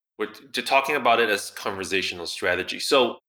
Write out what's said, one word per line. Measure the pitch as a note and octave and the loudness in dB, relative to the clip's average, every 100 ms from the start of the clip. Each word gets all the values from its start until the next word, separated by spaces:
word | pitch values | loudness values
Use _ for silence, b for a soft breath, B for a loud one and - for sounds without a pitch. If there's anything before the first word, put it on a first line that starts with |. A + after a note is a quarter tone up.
| _ - | _ -8
we're | G#2+ | -8
t-, | - - | -10 -12
to | - | -8
talking | A#2 C3+ C3+ D3 | 0 2 2 0
about | B2 A#2 | 4 4
it | A2 | 4
as | G2+ - | 2 -2
conversational | - A2+ G2 F2 F#2+ F2+ F2+ E2 | -8 -8 -6 -2 -2 -2 -6 -8
strategy. | - F#2+ F2+ F2+ F#2 | -4 0 0 -2 -4
So, | - C#3 A#2+ - | 2 4 4 -2